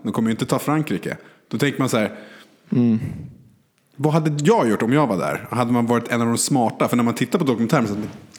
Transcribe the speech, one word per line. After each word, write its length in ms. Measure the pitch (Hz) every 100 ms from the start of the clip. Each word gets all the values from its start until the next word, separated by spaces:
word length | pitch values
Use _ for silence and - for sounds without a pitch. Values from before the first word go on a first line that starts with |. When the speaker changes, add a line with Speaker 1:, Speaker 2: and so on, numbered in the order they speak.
Speaker 1:
de 100 | 110
kommer 160 | 113 113
ju 20 |
inte 160 | 113 127
ta 120 | 127
Frankrike. 580 | - 151 151 92 - - - - _
Då 100 | 110
tänker 200 | 139 139
man 100 | 131
så 80 | 120
här, 160 | 101 - - - - _ _
Speaker 2:
Mm. 260 | 131 120 110 - - - - - _ _ _ _ -
Speaker 1:
vad 160 | 147
hade 320 | 156 156 147
jag 240 | 147 226 123
gjort 140 | 101
om 100 | 113
jag 140 | 143 139
var 100 | 95
där? 300 | 71 78 110
Hade 220 | 117 120
man 140 | 120 117
varit 220 | 120 117
en 120 | 120
av 60 | 117
de 120 | 117
smarta? 500 | - 139 113 - 135
För 80 | 120
när 80 |
man 100 | 117
tittar 240 | 117 123 202
på 60 |
dokumentären, 440 | 147 110 113 156 110
så, 60 | 104 107 - -